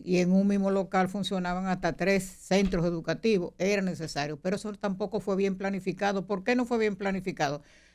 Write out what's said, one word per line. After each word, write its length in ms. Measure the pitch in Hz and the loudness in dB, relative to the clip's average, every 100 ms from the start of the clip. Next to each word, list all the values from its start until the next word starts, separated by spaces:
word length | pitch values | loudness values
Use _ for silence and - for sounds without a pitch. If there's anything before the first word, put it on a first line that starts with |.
y 140 | - 180 | 0 2
en 160 | 180 | 6
un 120 | 190 202 | 4 4
mismo 240 | 202 196 | 2 2
local 380 | 196 190 190 185 | 0 0 0 0
funcionaban 600 | 202 185 190 180 180 190 | -2 -4 -2 -2 -2 -2
hasta 280 | 180 180 160 | 0 -2 0
tres 300 | 175 196 190 | 2 2 0
centros 600 | - - 190 196 190 170 | -10 0 2 4 2 0
educativos. 680 | 170 160 160 226 202 175 - | -2 -4 0 2 2 0 -2
Era 240 | 185 202 | 0 2
necesario, 560 | 185 165 156 147 147 147 | 0 -4 -6 -4 -4 -4
pero 160 | 185 196 | -4 -4
eso 160 | 214 | -4
tampoco 480 | 202 202 190 202 214 | -6 -4 -4 -4 -4
fue 160 | 196 190 | -2 0
bien 200 | 196 190 | 0 0
planificado. 720 | 196 196 190 180 202 196 185 | -4 -2 -4 -2 0 0 -2
¿Por 160 | 196 | -2
qué 140 | 190 247 | 0 0
no 80 | 240 | 2
fue 120 | 240 | 0
bien 200 | 214 202 | 0 0
planificado? 640 | 202 190 185 175 143 147 - - _ | -2 -2 -4 -2 -2 -2 -10 -20 _